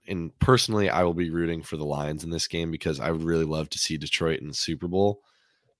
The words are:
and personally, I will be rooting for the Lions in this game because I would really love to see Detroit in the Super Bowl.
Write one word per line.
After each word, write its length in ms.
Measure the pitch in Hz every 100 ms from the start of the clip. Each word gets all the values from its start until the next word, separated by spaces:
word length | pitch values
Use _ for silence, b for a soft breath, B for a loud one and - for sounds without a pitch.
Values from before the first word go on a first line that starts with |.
| -
and 320 | 92 82 -
personally, 500 | - 123 - 107 98
I 120 | 87
will 120 | 87
be 160 | 85 85
rooting 320 | 82 82 82
for 160 | - 78
the 60 |
Lions 400 | 73 71 73 78
in 60 | 82
this 160 | 82 -
game 240 | 85 82
because 300 | 80 85 71
I 100 | 69
would 120 | 80
really 240 | 82 82 78
love 240 | 78 76
to 80 | -
see 180 | - 78
Detroit 440 | 76 - 82 78
in 80 | 73
the 60 |
Super 320 | - - 78 90
Bowl. 360 | 92 101 101 _ _ _ _ _